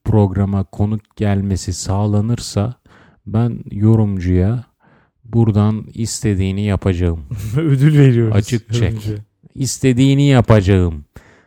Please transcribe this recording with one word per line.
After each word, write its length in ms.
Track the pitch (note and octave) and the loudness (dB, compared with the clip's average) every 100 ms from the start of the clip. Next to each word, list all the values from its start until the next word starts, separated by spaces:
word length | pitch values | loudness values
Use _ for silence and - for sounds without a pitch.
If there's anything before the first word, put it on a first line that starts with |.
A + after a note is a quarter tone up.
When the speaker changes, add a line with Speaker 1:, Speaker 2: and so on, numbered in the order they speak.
Speaker 1:
programa 600 | - G#2+ G2+ F#2 G2 G2 | 0 2 2 2 -2 -2
konuk 520 | F#2+ - G#2 A2 - - | -4 -4 -4 -4 -8 -6
gelmesi 560 | G#2 G2 G2 F#2 - | -2 -2 -2 -4 -6
sağlanırsa 1000 | F2+ - F#2+ G#2+ G#2 G#2+ A#2+ - - G#2+ B2 _ _ _ _ - | -8 -4 -2 0 0 -2 -4 -6 -4 -4 -6 _ _ _ _ -6
ben 340 | G2+ A#2+ - - | -4 -2 -4 -10
yorumcuya 960 | G2+ G#2+ A2+ G#2+ G2 F2 F2+ F#2 B2 - _ _ _ _ _ | 0 2 4 2 -2 0 2 0 -2 -8 _ _ _ _ _
buradan 640 | A#2 A2+ A2+ G2+ G#2 A2 - | -6 0 2 2 2 0 -8
istediğini 720 | - A2+ - A2 G2 F#2+ F#2+ | -10 -8 -6 -4 -2 -2 -2
yapacağım. 560 | G#2 F#2+ G2 F2 F2 E2 C#2+ G#2 | -2 -2 -2 -2 -2 -4 -8 -12
Speaker 2:
<laughs> 160 | G#2 A#2+ | -6 -4
Ödül 420 | E3 C3+ D3 D3 | 0 2 2 4
veriyoruz 380 | C#3 A#2 A2+ G#2+ | 4 4 2 0
Speaker 1:
Açık 360 | G2+ A#2+ - | 0 -4 -4
çek. 100 | A#2 | -2
Speaker 2:
yorumcuya. 360 | G#2 A2 G#2+ G#2 G#2 _ - | -2 -4 -8 -10 -12 _ -18
Speaker 1:
İstediğini 720 | - C3 - C3+ B2 C3+ C#3 C#3+ | -8 -8 -2 0 2 4 4 4
yapacağım. 800 | C3 G#2+ A2 F#2 G2 F2 D#2 C#2+ - _ _ | 4 6 4 4 2 2 -4 -14 -20 _ _